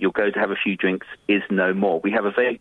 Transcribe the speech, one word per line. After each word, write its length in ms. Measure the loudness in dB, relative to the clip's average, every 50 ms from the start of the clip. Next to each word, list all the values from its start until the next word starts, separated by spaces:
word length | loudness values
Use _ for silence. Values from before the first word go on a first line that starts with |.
you'll 80 | -2 0
go 200 | 0 2 0 0
to 80 | 0 0
have 100 | -2 -2
a 60 | -2
few 200 | -2 -2 -2 -2
drinks 300 | 0 0 0 0 -2 -6 -12 -20 -6 _
is 160 | 0 0 0 0 0
no 240 | 0 2 2 2 2
more. 240 | 0 0 0 0 0
We 120 | 0 0
have 140 | 0 0 0
a 60 | 0
very 280 | 0 0 0 0 -2 -4